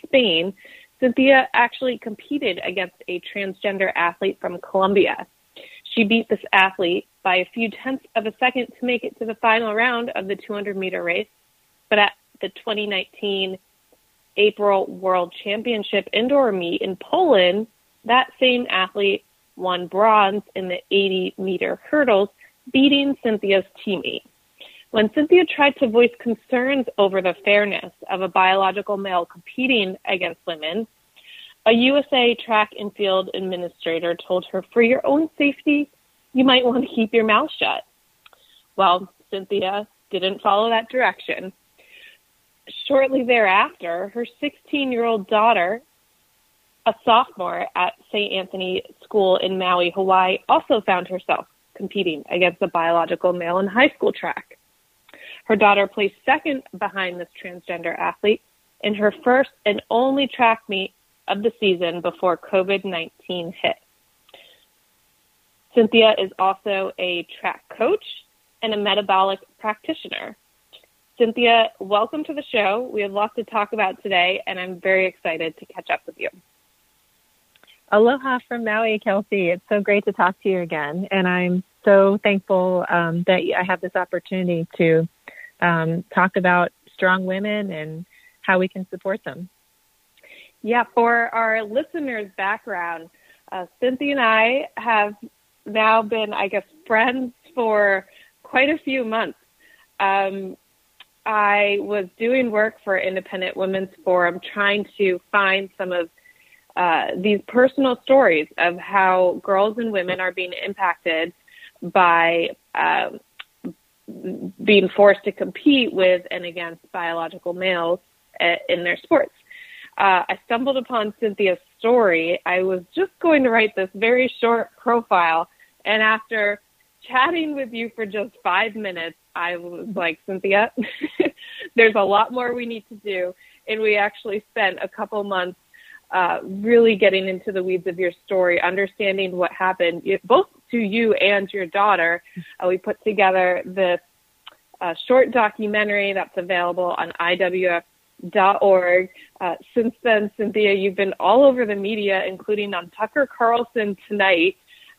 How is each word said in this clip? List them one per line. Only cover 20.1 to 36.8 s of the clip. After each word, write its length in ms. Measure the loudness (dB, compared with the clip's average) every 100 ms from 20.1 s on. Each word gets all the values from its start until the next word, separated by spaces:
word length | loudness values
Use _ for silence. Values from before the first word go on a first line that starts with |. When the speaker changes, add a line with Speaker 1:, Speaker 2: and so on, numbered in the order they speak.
| 6 4 0 -6
Speaker 1:
in 140 | -8 -6
the 140 | -8 0
eighty 420 | 0 2 0 -4 -4
meter 420 | -6 -4 -4 -6 -2
hurdles, 380 | 0 4 4 2 _ -20 _ -2
beating 420 | 2 4 4 0 -2
Cynthia's 400 | -2 -2 2 0 0 -10
teammate. 380 | -6 -4 -6 -10 _ _ _ -20 -20 -20 _
When 180 | 0 0
Cynthia 300 | 2 6 6
tried 300 | 4 2 2 2
to 80 | 2
voice 240 | 4 4 2
concerns 640 | -6 -6 -2 -2 0 -2 -2 0
over 240 | 2 2
the 140 | -2 -2
fairness 480 | 2 2 2 -4 -10 -16 -8
of 140 | -6
a 60 | -2
biological 680 | 2 4 4 2 0 -4 -4
male 300 | -2 -2 -4
competing 720 | -10 -14 -4 0 0 -2 -6 -6
against 340 | -4 -4 -8 -10
women, 400 | -8 -6 -6 -8 _ _ _ -20 -20 -20 _ 2
a 60 |
U 260 | 4 4 2
S 80 | 2
A 240 | 2 2 0
track 340 | 0 0 0 -4
and 160 | -10
field 360 | -4 0 0 -2
administrator 840 | -6 -6 -6 -8 -8 -6 -4 -4 -6 -2
told 200 | -4 -4
her, 120 | -8 -4
"For 80 | 0
your 240 | 2 2
own 240 | 2 0 0 -2
safety, 540 | -2 -2 -2 -2 -2 _ _ _ _
you 120 | 2
might 200 | 4 4
want 240 | 2 0